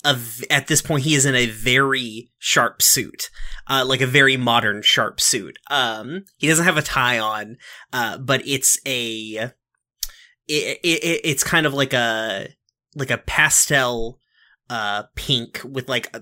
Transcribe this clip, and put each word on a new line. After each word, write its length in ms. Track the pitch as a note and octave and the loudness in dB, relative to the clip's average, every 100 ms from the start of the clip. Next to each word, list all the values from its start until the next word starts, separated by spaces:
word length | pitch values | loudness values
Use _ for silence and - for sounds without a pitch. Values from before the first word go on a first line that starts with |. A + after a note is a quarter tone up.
a 80 | D3 | -2
v-, 340 | B2+ A#2 A2+ - | -2 -4 -10 0
at 160 | C#3+ - | 0 2
this 160 | D3+ | 0
point, 220 | - D3 | 2 0
he 100 | C#3+ | 2
is 100 | D3 | 2
in 100 | C3+ | 4
a 120 | B2+ A#2+ | 2 0
very 840 | A2 A2+ C3 C#3 C3+ A#2+ A2 - _ | 0 2 4 4 0 -4 -10 -16 _
sharp 440 | - D3+ A#2 - | 0 2 2 2
suit. 480 | - C#3 G2+ - - - - - - | 2 2 -2 -10 -12 -8 -8 -8 -2
Uh, 160 | C3+ C3 | 0 2
like, 160 | C3 | 2
a 40 | C3 | 4
very 300 | C#3+ C3+ C3 | 6 6 4
modern 460 | B2 A#2 A2 G#2 | 2 2 2 0
sharp 400 | - - A2 - | 2 2 0 0
suit. 360 | - A#2+ F#2 - - | 0 -2 -6 -14 -4
Um, 560 | C#3+ A#2+ A2 A#2 F3+ G3 _ | -2 -2 -4 -10 -12 -14 _
he 120 | D3 | 2
doesn't 180 | D#3+ F3 | 2 2
have 100 | D#3 | 0
a 60 | |
tie 360 | - C#3 B2 A#2+ | 0 0 2 0
on, 380 | G#2+ G#2+ G#2+ A#2 - - - | -2 -4 -8 -14 -20 -20 -8
uh, 240 | B2+ A2+ F2+ | -4 -4 -4
but 280 | C3 C3 - | -2 -2 -2
it's 320 | C3+ - - | -2 0 0
a, 520 | C#3 B2+ A#2 A2 A2 G#2+ | -2 -4 -4 -6 -8 -8
it, 140 | A#2+ - _ _ _ _ - - - _ - | -8 -10 _ _ _ _ -10 -10 -20 _ -4
it, 300 | D3+ F#2+ - | -2 -2 -2
it, 360 | F3 E3 E3+ C#3+ | 0 0 0 -2
it's 200 | E3 C#3 | 0 -2
kind 200 | - E3+ | 2 2
of 80 | D3+ | 2
like 220 | C#3 C3+ | 0 0
a, 540 | B2+ A#2 A2+ A2 G2 - _ _ _ _ | 2 0 -2 -4 -6 -10 _ _ _ _
like 160 | C#3+ C3 | -8 -4
a 60 | A#2+ | -4
pastel, 1000 | - - D3+ - - C#3+ B2 A#2+ A2+ - _ _ _ _ - | 0 4 4 4 4 2 2 -2 -6 -8 _ _ _ _ -10
uh, 360 | A#2+ G#2 G#2 - | -6 -4 -4 -8
pink 480 | - - B2+ A#2 - | -8 -2 -2 -2 -12
with, 240 | B2 C3+ C3 | -8 -8 -4
like, 260 | B2+ - A#2 | -4 -4 -8